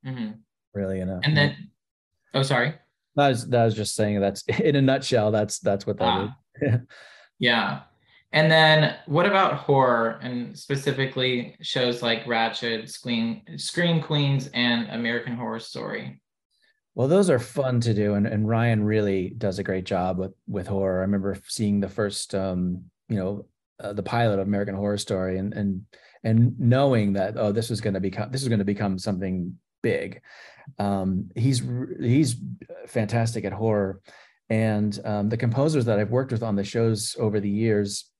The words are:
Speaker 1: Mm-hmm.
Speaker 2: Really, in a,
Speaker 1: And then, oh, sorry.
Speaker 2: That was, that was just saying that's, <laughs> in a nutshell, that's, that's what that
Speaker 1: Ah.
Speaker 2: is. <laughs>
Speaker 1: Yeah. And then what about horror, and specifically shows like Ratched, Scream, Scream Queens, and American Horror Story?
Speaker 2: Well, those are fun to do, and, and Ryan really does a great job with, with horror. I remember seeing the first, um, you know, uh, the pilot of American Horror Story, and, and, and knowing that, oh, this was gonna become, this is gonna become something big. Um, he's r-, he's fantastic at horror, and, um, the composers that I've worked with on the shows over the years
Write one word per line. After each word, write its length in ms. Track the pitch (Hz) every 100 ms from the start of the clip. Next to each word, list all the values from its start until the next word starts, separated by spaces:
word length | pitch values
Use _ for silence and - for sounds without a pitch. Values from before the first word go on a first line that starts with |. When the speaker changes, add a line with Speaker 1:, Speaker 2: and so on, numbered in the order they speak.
| 135
Speaker 1:
Mm-hmm. 260 | 127 110 104 _ _ _
Speaker 2:
Really, 260 | 101 95 95
in 80 | 92
a, 120 | 92
Speaker 1:
And 120 | 139 151
then, 340 | 143 - - _ _ _ _ _ _
oh, 80 | 135
sorry. 320 | 139 131 127 156 _ _ _ -
Speaker 2:
That 120 | 143
was, 200 | 123 117
that 160 | 123
was 100 | 113
just 200 | 107 104
saying 260 | - 104 104
that's, 220 | 98 98
<laughs> 180 | - -
in 160 | 165 143
a 60 |
nutshell, 500 | 135 131 135 123 107
that's, 260 | 107 107 -
that's 280 | - 101 -
what 120 | 104
that 60 |
Speaker 1:
Ah. 320 | 110 101 101 - _ -
Speaker 2:
is. 140 | 143 117 - - -
<laughs> 300 | - - _
Speaker 1:
Yeah. 420 | 123 117 101 - - _ _ _ _
And 180 | 147 156
then 460 | 160 156 156 151 - -
what 200 | 151 185
about 280 | 196 185
horror, 680 | 143 - 139 127 117 113 113
and 340 | 127 123 117 -
specifically 1000 | - 139 143 127 131 - 127 123 113 -
shows 420 | - 135 123 120
like 220 | 117 113
Ratched, 640 | 123 117 113 - 120 113 -
Scream, 540 | - 127 117 117 110 - 156
Scream 440 | - - 175 165
Queens, 480 | 143 151 139 139 -
and 340 | 123 120 120 110
American 440 | 113 117 117 117
Horror 240 | 117 117 113
Story? 600 | - 127 107 107 - - _ _ _ _ _ _ _
Speaker 2:
Well, 140 | - 131
those 220 | 180 190
are 100 | 131
fun 400 | 117 - 131 123
to 140 | 117
do, 200 | 104 104
and, 140 | 101 101
and 200 | 107 107
Ryan 360 | 113 117 110
really 460 | 104 107 104 98 92
does 280 | 117 107 95
a 60 |
great 200 | 98 95
job 340 | 90 95 90 92
with, 140 | 95 - -
with 220 | 101 92
horror. 300 | 98 95 92
I 40 |
remember 340 | 95 101 98 98 -
seeing 320 | - 107 101
the 80 | 98
first, 460 | 95 104 - -
um, 500 | 98 95 90 90 90 87 _ _
you 80 | 107
know, 300 | 92 101 - _ _ _
uh, 140 | 101
the 80 | 101
pilot 360 | 92 117 117 101
of 80 | 98
American 300 | 101 101 95
Horror 220 | 101 101
Story, 400 | - 95 92 92
and, 140 | 98
and, 300 | 107 101 95 - - _ _
and 360 | 110 110 120 -
knowing 540 | 120 127 139 120 104
that, 200 | 98 95 107
oh, 140 | 107
this 200 | 104 110
was 100 | 107
gonna 200 | 107 95
become, 300 | 95 92 110
this 120 | 131
is 60 | 135
gonna 160 | 113
become 340 | 98 101 104 95
something 580 | 110 92 95 92 87 92 _ _
big. 380 | 120 78 90 - _ - - - - -
Um, 520 | 101 98 95 92 101
he's 320 | - 123 127 127
r-, 300 | 123 131 -
he's 360 | 117 127 143 117 - - - 175 113
fantastic 580 | 127 104 113 113 117
at 80 | 98
horror, 480 | 98 113 104 98 95 - - - _ _
and, 500 | 110 110 104 104 104
um, 240 | - 104 104
the 80 | 117
composers 500 | 127 117 147 156 117
that 120 | 104
I've 120 | 104
worked 200 | 120 135
with 120 | 110
on 100 | 113
the 100 | 101
shows 520 | 98 117 113 107 110 -
over 220 | 110 104
the 100 | 101
years 540 | 101 113 104 101 101 - _